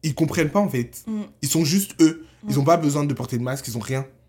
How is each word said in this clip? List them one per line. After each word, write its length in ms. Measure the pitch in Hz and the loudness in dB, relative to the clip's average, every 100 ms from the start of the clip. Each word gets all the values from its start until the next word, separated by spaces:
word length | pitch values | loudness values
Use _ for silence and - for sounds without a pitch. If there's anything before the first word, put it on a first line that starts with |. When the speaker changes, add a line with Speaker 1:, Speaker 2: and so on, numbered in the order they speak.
Speaker 1:
Ils 100 | 156 | -4
comprennent 360 | 135 156 175 151 | 0 0 2 0
pas, 100 | 202 | 2
en 80 | 208 | 0
fait. 340 | 131 120 - - | 0 -4 -8 -8
Speaker 2:
Mm. 160 | 214 202 _ | -8 -8 _
Speaker 1:
Ils 60 | 131 | -2
sont 160 | 160 160 | 0 2
juste 340 | 190 196 - | 2 0 4
eux. 240 | 160 160 - _ 208 | 4 4 -12 _ -2
Ils 80 | 135 | 0
Speaker 2:
Mm. 40 | |
Speaker 1:
ont 40 | |
pas 120 | 139 170 | 4 4
besoin 260 | 151 143 | 4 0
de 80 | 147 | -2
porter 240 | 123 123 123 | -2 -4 -4
de 60 | |
masque, 240 | 123 135 - | -4 -6 -6
ils 80 | 113 | -8
ont 40 | |
rien 260 | 117 131 135 - | -4 -6 -6 -16